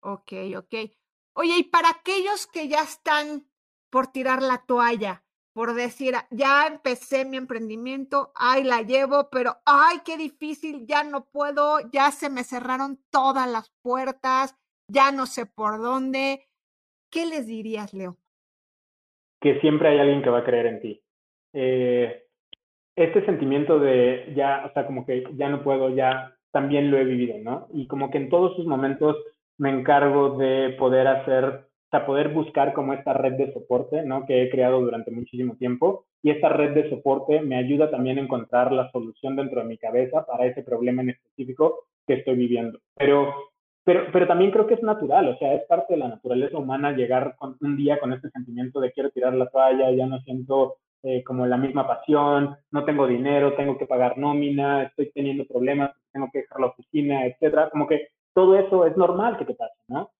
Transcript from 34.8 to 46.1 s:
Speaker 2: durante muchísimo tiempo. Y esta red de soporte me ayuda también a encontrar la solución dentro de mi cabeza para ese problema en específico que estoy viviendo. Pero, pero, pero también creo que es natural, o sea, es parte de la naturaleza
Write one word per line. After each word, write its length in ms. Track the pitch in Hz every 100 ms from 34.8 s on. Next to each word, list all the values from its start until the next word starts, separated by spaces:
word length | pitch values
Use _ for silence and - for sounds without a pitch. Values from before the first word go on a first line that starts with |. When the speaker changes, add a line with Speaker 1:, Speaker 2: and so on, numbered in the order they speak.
Speaker 2:
durante 300 | 123 117 113
muchísimo 460 | 117 120 123 123 113
tiempo. 480 | 123 123 170 190 _ _
Y 80 | 151
esta 180 | 151 156
red 240 | 143 147
de 160 | 143 147
soporte 520 | 135 139 135 143 151
me 160 | 151 127
ayuda 340 | 127 143 151
también 260 | 139 127 131
a 20 |
encontrar 500 | 135 127 110 123 123
la 200 | 131 127
solución 440 | 123 113 - 135 135
dentro 260 | 139 123
de 60 | 117
mi 100 | 113
cabeza 480 | 113 120 127 123 -
para 200 | 120 123
ese 180 | 123
problema 380 | 123 120 123 127
en 100 | 127
específico 760 | 123 _ - 127 127 156 - - _ -
que 80 | 131
estoy 200 | 135 127
viviendo. 440 | 123 120 117 - _ -
Pero, 380 | 139 143 143 139 - _ _ _ -
pero, 200 | 185 -
pero 140 | 185 175
también 240 | 175 196
creo 160 | 220 214
que 80 | 226
es 80 |
natural, 440 | 220 214 143 151 139
o 80 | 123
sea, 160 | 139 147
es 100 | -
parte 260 | 170 170
de 60 | 170
la 80 |
naturaleza 500 | 123